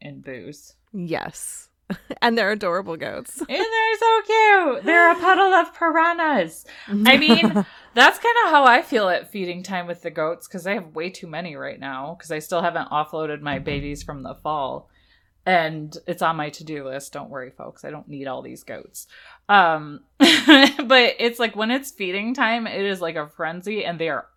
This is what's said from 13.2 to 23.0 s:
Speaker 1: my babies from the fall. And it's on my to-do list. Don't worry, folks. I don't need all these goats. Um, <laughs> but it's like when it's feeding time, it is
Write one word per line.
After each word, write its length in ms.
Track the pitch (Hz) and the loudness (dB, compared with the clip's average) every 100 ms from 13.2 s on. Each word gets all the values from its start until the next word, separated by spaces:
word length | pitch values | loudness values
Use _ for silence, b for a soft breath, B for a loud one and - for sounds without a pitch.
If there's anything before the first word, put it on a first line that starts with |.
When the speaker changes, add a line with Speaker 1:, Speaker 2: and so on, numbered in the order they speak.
| 156 147 | -8 -8
Speaker 1:
my 160 | 147 139 | -8 -8
babies 460 | 139 143 143 143 | -6 -8 -8 -12
from 180 | - 147 | -14 -14
the 140 | 127 - | -14 -12
fall. 520 | 151 151 135 135 - _ _ _ _ _ - | -8 -6 -6 -8 -14 _ _ _ _ _ 0
And 500 | 180 160 156 151 - - | 0 0 -6 -12 -14 -10
it's 160 | 170 | -4
on 140 | 170 160 | -4 -4
my 140 | 151 | -8
to-do 320 | 147 156 151 | -12 -12 -12
list. 300 | 135 135 139 | -10 -12 -12
Don't 180 | 143 139 | -16 -14
worry, 180 | 139 127 | -14 -16
folks. 340 | - - - | -16 -20 -16
I 60 | 147 | -16
don't 180 | 147 - | -16 -16
need 200 | 147 135 | -14 -10
all 160 | 127 | -10
these 200 | 127 131 | -12 -18
goats. 440 | - 120 - - - B B B - | -16 -16 -16 -20 -20 B B B 2
Um, 540 | 202 170 156 151 147 _ | 4 4 2 -6 -16 _
<laughs> 100 | - | 4
but 960 | 330 311 - 285 277 277 247 262 240 - | 6 6 8 8 8 2 2 4 4 2
it's 220 | 233 233 | -4 -2
like 160 | 226 214 | -4 -2
when 160 | 220 | -4
it's 180 | 262 269 | -4 -6
feeding 460 | - 190 190 220 262 | -10 -6 -6 -6 -4
time, 320 | 226 233 220 | -2 -2 -6
it 180 | 180 202 | -6 -4
is 160 | 185 | -4